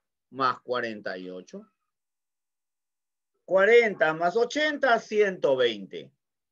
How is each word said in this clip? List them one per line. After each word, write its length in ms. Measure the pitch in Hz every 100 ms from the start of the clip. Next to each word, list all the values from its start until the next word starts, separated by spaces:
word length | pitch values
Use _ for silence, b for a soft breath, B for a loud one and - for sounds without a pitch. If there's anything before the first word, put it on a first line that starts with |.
| _ _ _
más 300 | 127 127 -
cuarenta 580 | - 123 117 107 104 92
y 100 | 92
ocho. 420 | 90 90 196 226 _ _ _ _ _ _ _ _ _ _ _ _ _ _ _ _ _
Cuarenta 680 | - 185 202 240 226 185 156
más 200 | 160 175
ochenta, 640 | 220 240 285 302 285 262 226
ciento 580 | - 214 202 175 147 131
veinte. 540 | 120 107 95 82 - _ _ _ _